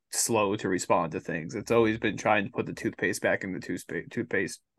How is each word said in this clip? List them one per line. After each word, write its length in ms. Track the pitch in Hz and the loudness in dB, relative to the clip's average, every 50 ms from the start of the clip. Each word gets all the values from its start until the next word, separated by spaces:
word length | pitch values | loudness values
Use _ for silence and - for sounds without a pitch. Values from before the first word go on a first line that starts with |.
| _ _ - | _ _ -2
slow 420 | - - - 117 107 104 98 104 | -2 0 2 4 4 4 2 2
to 140 | 110 - 98 | 0 0 0
respond 420 | 95 92 - - 110 92 85 80 | 0 0 2 2 4 4 4 0
to 100 | 80 92 | -2 -4
things. 360 | - - 80 82 78 - - | -4 -4 -4 -4 -4 -6 -6
It's 160 | 104 110 - 117 | -8 -2 2 4
always 260 | 117 117 110 110 113 | 4 6 4 2 0
been 180 | - 107 - | 0 -2 -2
trying 280 | 120 - 107 107 104 98 | 0 2 4 4 4 2
to 80 | - - | 0 -2
put 140 | - 110 | -4 -4
the 60 | - 85 | -4 -6
toothpaste 480 | - - 110 - - 107 90 - - | -4 -4 -4 -2 0 0 0 0 0
back 220 | - 101 87 - - | 0 0 0 0 -2
in 100 | 95 92 | -4 -6
the 60 | 78 | -6
toothpa-, 500 | - - 90 82 - - - 85 - - - | -6 -6 -8 -8 -8 -6 -8 -8 -8 -6 -6
toothpaste 480 | 123 107 - - 98 95 78 - - _ _ _ | -6 -4 -2 0 -2 -2 -2 -4 -10 _ _ _